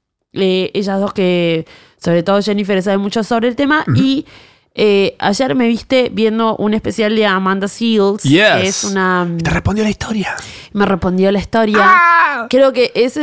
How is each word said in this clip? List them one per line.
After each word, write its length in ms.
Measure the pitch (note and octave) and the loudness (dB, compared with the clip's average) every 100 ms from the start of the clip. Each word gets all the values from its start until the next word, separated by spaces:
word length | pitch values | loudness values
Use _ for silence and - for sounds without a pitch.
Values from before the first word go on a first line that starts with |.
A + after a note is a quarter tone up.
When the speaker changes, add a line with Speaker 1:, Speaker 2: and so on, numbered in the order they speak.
| _ _ _ | _ _ _
Speaker 1:
eh, 360 | - F#3+ F#3 F#3 | -4 -2 0 -2
ellas 260 | - G3 G3 | -4 -4 -2
dos 140 | G3 | -4
que, 540 | - F#3 F3+ E3+ E3 D#3+ - - _ | -2 0 0 0 -2 -6 -16 -20 _
sobre 200 | - E3+ | -2 0
todo 180 | E3+ G3 | 2 0
Jennifer, 400 | G#3 G3+ G3+ G3 | 0 -2 0 -2
sabe 140 | F#3 G3 | 0 -2
mucho 260 | G3 A#3 | -2 -4
sobre 260 | G#3 A#3 A#3+ | -2 0 -2
el 80 | A#3+ | -2
tema. 280 | C#4 D4+ B3+ | 0 0 0
Speaker 2:
Ujú. 140 | A#2 | 0
Speaker 1:
Y, 260 | C4+ C4+ - - - _ _ | 2 0 -6 -16 -20 _ _
eh, 400 | - G#3+ G3+ F#3+ - | -2 2 2 0 -2
ayer 360 | - G3+ C4 | -2 0 -2
me 140 | C4+ A#3 | 0 0
viste 400 | A#3 - C4 B3 | -2 0 0 0
viendo 460 | F#3+ A3 A3 A3+ A3 | 0 0 0 -2 0
un 160 | G#3+ | -2
especial 420 | G#3+ - G3 G#3 | -2 -4 -2 -2
de 120 | A3 G#3 | 0 0
Amanda 420 | F#3+ F#3+ G3 G3 | 0 0 -2 -4
Seales, 540 | - A#3 A3 G3 G#3 | -2 0 2 2 0
Speaker 2:
Yes. 300 | C3 D#3 G#3+ | 2 4 4
Speaker 1:
que 120 | E3 F#3+ | 2 0
es 180 | F#3+ | -2
una 440 | G#3 G3 F#3 F#3 F3 E3+ | -4 -2 0 0 -2 -2
Speaker 2:
Y 40 | |
te 80 | E3 | -2
respondió 340 | E3+ - G3+ | -2 -2 0
la 60 | G#3+ | -2
historia. 440 | G3+ - A3 F#3 - - - - | -2 -4 -4 -4 -8 -12 -18 -10
Speaker 1:
Me 140 | G#3 G3+ | -2 0
respondió 440 | F#3 F#3 F3+ F#3+ | 0 0 0 2
la 60 | G3+ | 0
historia. 420 | F3 A3+ A3 G#3+ | -2 0 2 2
Speaker 2:
¡Ah! 640 | G3+ F4+ E4+ E4+ E4 C#4 A3+ | 4 4 4 2 2 -2 0
Speaker 1:
Creo 240 | B3+ C4+ | 4 4
que 200 | A#3+ A#3+ | 4 0
ese 260 | - B3 D4+ | 0 -2 0